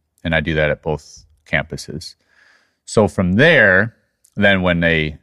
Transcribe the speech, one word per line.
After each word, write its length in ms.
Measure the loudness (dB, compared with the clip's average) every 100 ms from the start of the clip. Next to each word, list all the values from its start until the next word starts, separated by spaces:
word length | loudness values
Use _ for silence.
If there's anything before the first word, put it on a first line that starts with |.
| _ _
and 100 | -4
I 60 | -4
do 140 | -2
that 160 | -2 -2
at 120 | -4
both 440 | -6 -8 -10 -20 _ _
campuses. 720 | -6 -6 -6 -12 -14 -16 -16 _ _ _ _ _ _ _ -4
So 220 | 0 0
from 260 | 0 -2
there, 600 | 2 4 4 4 2 0 -6 _ _ _ 0
then 260 | 0 2
when 180 | 0 0
they 380 | 0 0 -2 -8